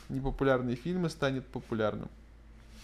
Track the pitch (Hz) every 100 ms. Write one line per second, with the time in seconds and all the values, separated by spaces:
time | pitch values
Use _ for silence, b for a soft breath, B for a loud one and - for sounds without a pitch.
0 | - 135 135 131 135 131 123 117 165 180
1 | 170 - 139 131 123 127 - 113 107 107
2 | - - - - - - b b